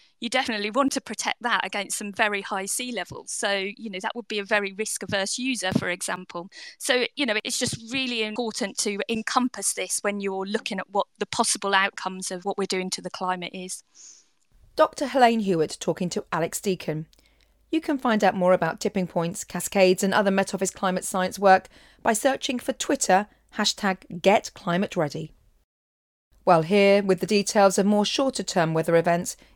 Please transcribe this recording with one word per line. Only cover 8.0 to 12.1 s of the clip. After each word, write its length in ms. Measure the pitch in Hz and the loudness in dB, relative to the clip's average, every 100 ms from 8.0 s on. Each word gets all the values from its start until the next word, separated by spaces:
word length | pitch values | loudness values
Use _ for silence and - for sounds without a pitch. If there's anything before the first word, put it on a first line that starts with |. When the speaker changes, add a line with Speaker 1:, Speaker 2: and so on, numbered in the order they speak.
| 262 233 | -4 -4
Speaker 1:
important 560 | 214 214 233 - 202 - | -4 -4 -6 -4 -6 -4
to 200 | 208 202 - | -4 -4 -4
encompass 640 | 226 - 254 247 - 196 | -4 -2 0 0 -2 -4
this 240 | - 185 - | -4 -4 -4
when 200 | 208 202 | -4 -4
you're 260 | 196 190 196 | -4 -4 -4
looking 320 | 214 - 196 | -4 -4 -8
at 100 | 185 | -4
what 160 | 196 - - | -4 -4 -6
the 80 | 202 | -4
possible 480 | - 226 208 196 | -2 0 -2 0
outcomes 560 | 196 196 - 185 | 2 2 -2 -8